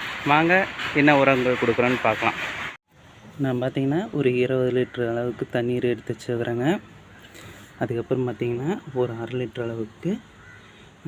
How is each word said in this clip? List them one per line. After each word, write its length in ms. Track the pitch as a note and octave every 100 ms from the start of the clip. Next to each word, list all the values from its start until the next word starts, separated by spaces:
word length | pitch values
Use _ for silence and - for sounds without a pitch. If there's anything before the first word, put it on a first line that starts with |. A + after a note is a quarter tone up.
| - - C#3+
வாங்க, 400 | D3 E3 F#3 - - -
என்ன 220 | D3+ D3 C#3+
உரங்கள் 400 | C3+ C3+ B2 B2
கொடுக்குறோன்னு 400 | A#2+ A2+ B2 B2+
பார்க்கலாம். 320 | A#2 G#2+ A2+ - - - - - _ _ - - - -
நான் 260 | C3+ B2
பார்த்திங்கன்னா, 480 | C3 C3+ C3+ D#3+ A3+
ஒரு 260 | D3+ C3 B2
இருபது 340 | B2 B2+ B2+
லிட்டர் 380 | B2+ B2 - A#2
அளவுக்கு 380 | A#2 B2 A2 C3+
தண்ணீர் 340 | B2+ A#2+ B2
எடுத்து 300 | B2 A2+ -
வச்சுக்கிறேங்க. 680 | A2 - A#2 A#2+ A#2+ C#3 G#3 - - - - - - - - - -
அதுக்கப்புறம் 500 | A#2+ A#2 A2+ B2+ B2
பார்த்திங்கன்னா, 520 | A2 A#2+ A#2+ C#3+ G#3+ -
ஒரு 200 | B2+ A#2+ A2+
அரை 140 | A2+ B2+
லிட்டர் 220 | A#2+ B2
அளவுக்கு, 560 | A#2 A2+ G#2+ - E3 G#3+ - - - - - - - -